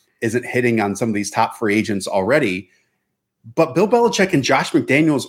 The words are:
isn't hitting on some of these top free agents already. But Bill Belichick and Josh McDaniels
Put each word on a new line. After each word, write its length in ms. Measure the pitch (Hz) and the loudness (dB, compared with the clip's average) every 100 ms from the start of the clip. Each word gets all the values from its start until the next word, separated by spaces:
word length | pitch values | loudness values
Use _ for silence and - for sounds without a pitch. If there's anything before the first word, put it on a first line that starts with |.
| _ _ 117 | _ _ -4
isn't 200 | 120 - | -2 -2
hitting 360 | 127 123 113 | -2 0 0
on 140 | 101 98 | 0 -2
some 120 | 117 | -2
of 80 | 104 | -2
these 160 | 98 | -4
top 240 | - 110 - | -2 -2 -2
free 200 | 110 104 | 0 0
agents 320 | 110 101 - | 0 -4 -4
already. 640 | 98 95 147 117 92 - _ _ _ _ _ _ _ 113 | -2 0 0 0 -4 -10 _ _ _ _ _ _ _ -8
But 220 | 139 160 165 | -2 0 0
Bill 120 | 202 | 2
Belichick 460 | 240 233 - 185 | 2 2 2 0
and 100 | 147 | 0
Josh 280 | 127 135 175 | 2 0 2
McDaniels 560 | 151 117 139 160 139 | 0 2 2 4 2